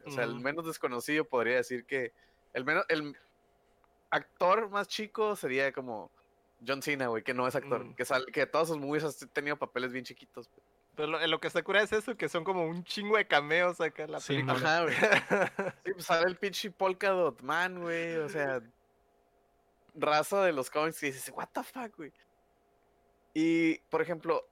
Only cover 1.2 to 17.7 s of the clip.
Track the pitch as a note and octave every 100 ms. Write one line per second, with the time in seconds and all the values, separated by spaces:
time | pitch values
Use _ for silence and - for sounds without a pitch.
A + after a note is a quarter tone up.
1.2 | D3+ B2 A2+ B2+ A#2+ B2 - C3+ A#2+ -
2.2 | _ _ _ B2+ C3 E3+ G3 D#3+ D3 C3+
3.2 | _ _ _ _ _ _ _ _ _ D3+
4.2 | - - F3+ G#3 G#3+ G3+ G3 - G#3+ -
5.2 | G#3+ G3+ D3+ C3 C#3 C3+ B2+ G#2+ F2 _
6.2 | _ _ _ _ A#2 C#3 D3+ C#3+ B2+ A2+
7.2 | G#2+ B2 B2+ C3+ C#3 A#2 A2 A2+ B2 C3
8.2 | C3 D3+ C3 D3 E3 D#3 C#3 D3+ D3+ -
9.2 | C3+ - D3 D3 B2+ B2 B2+ B2+ A#2+ B2+
10.2 | - - A#2 _ _ _ _ - D3+ D#3+
11.2 | E3 D#3+ D#3 E3+ E3 G3 G#3+ G#3+ G#3 G#3+
12.2 | D#3+ F3 D#3+ F#3 E3 F3 F3 - G#3 G#3+
13.2 | G3+ D3 D3 E3 F3+ E3+ D#3 - D#3 D3+
14.2 | - C#3 C3 B2+ D#3 E3 E3 A#2+ G#3+ G3
15.2 | - G3 F3 - F#3+ - - F#3 D#3+ E3
16.2 | F3+ F3+ G3+ F3+ G#3+ - F#3+ F#3+ G3 F#3
17.2 | D#3+ A#2 B2+ D#3+ F3+